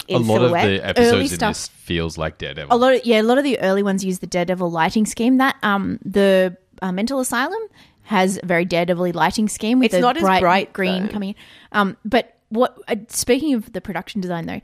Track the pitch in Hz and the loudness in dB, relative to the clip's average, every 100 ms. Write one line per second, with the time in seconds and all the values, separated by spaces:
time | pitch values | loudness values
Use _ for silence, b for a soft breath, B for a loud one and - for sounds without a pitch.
0 | - 127 113 110 123 175 185 98 98 233 | -4 -2 2 2 2 2 2 0 0 2
1 | 240 233 - - 214 214 - - - 85 | 4 2 0 -2 -4 -4 -10 -14 -6 -4
2 | 82 80 80 - 76 71 71 240 254 254 | -4 -4 -8 -8 -10 -10 -2 2 4 2
3 | 226 220 220 254 285 233 190 196 202 190 | 2 2 4 2 2 0 0 0 0 -2
4 | 190 185 180 180 175 180 175 170 175 220 | -2 -6 -4 -4 -2 -2 -2 0 0 2
5 | 214 - 226 254 262 - 214 202 190 - | 0 0 2 4 2 0 -2 -2 -2 -6
6 | 202 202 196 190 185 180 _ - 190 185 | -2 2 4 4 2 -4 _ -10 -6 -2
7 | 226 269 254 240 285 427 440 b b b | -2 -2 -2 -2 -2 -4 -10 b b b
8 | - 208 190 196 175 170 180 170 175 170 | -2 2 2 0 -2 0 0 0 0 0
9 | 180 165 160 208 214 - 220 254 240 - | -2 0 0 0 -2 -2 0 2 4 4
10 | 247 254 190 185 180 190 - - 185 185 | 2 4 2 4 4 2 0 -2 -2 -2
11 | 202 214 196 - B B B 208 196 - | -4 -6 -8 -10 B B B -2 -2 -4
12 | 214 311 320 _ _ 220 247 - - 214 | -2 0 0 _ _ -2 -2 -2 -8 -8
13 | 220 - - 262 302 247 - 185 - 185 | -6 -6 0 0 2 -2 -4 -10 -8 -8
14 | - 208 180 170 170 - | -6 -6 -6 -6 -6 -10